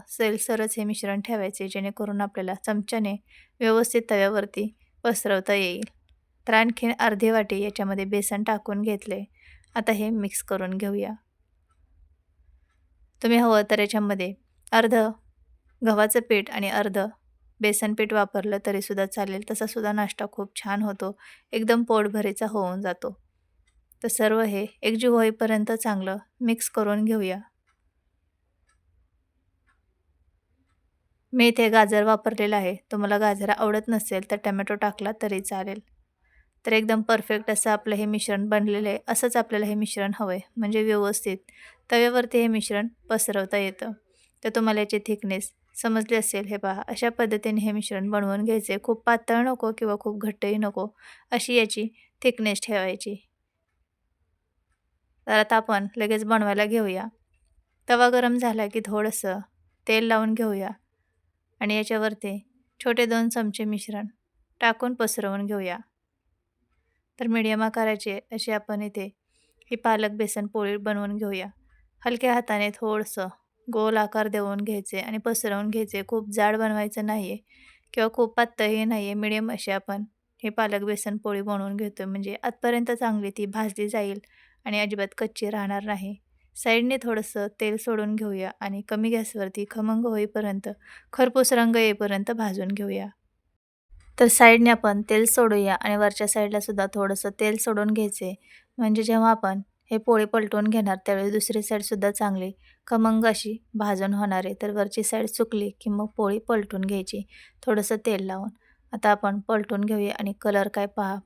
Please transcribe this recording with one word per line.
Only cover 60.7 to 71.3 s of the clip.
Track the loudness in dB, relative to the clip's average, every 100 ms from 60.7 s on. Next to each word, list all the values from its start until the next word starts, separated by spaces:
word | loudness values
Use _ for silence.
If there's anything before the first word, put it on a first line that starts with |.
| -8 _ _ _ _ _ _ _ -6
आणि | -2 0
याच्यावरती | 0 0 -2 -4 -8 -8 -12 _ _ -6
छोटे | 0 2 2
दोन | 2 0
चमचे | 0 -2 -2 -4
मिश्रण | -4 -6 -8 -10 -12 _ _ _ 0
टाकून | 0 2 -2
पसरवून | -2 -2 -2 -4 -4 -4
घेऊया. | -4 -4 -8 -12 _ _ _ _ _ _ _ _ _ _ _ _ -6
तर | -2
मीडियम | 0 2 0
आकाराचे | 0 0 0 0 -4 -8 -8
अशी | -8 -4
आपण | -4 -4 -6
इथे | -6 -8 -10 -12 _ _ _ _ -10
ही | -4
पालक | 0 2 0
बेसन | -2 -4 -4 -4
पोळी | -4 -2 -2
बनवून | -4 -4 -4 -4
घेऊया. | -4